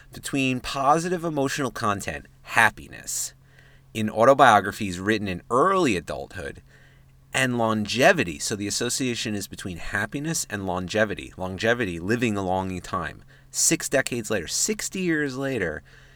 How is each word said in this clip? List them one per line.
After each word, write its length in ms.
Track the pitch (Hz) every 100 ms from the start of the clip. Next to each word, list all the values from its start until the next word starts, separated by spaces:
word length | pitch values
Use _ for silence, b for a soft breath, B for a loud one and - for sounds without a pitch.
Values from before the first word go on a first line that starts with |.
| B
Between 480 | - - 139 131 127
positive 640 | - 139 135 160 175 175
emotional 460 | 170 151 135 - 127
content, 560 | - 107 98 - - - -
happiness, 920 | - 117 110 - 69 58 - - - - b b b b b
in 160 | 110 107
autobiographies 920 | 107 120 135 131 104 98 - 101 90
written 260 | 98 107 98
in 140 | 87 -
early 460 | 120 180 190 151 87
adulthood, 640 | 76 71 - 92 69 - - b b b b b -
and 240 | 135 131 120
longevity. 800 | 113 107 101 110 160 175 90 71
So 160 | -
the 120 | 104 101
association 680 | - 123 - 127 113 117
is 120 | 101 -
between 320 | 92 98 82
happiness 680 | - 101 107 139 156 165 -
and 160 | 104 95
longevity. 640 | 90 90 107 107 80 67 -
Longevity, 600 | 92 92 113 120 101 82
living 380 | 92 120 120 101
a 60 |
long 360 | 92 92 95 90
time. 420 | - 95 78 50 - b b
Six 380 | - - 165 -
decades 420 | 135 - 120 104
later, 160 | 104 -
sixty 540 | - - 214 - 196
years 380 | 180 156 143 131
later, 440 | 139 123 85 76 - B B